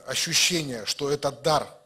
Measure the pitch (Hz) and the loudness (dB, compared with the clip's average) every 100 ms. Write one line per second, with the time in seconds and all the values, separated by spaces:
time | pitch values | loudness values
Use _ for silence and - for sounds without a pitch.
0 | - 127 170 151 - 175 143 117 101 - | -6 -2 0 2 2 2 -2 -4 -6 -4
1 | 143 147 143 139 160 151 - - | -2 0 -2 0 2 2 0 -10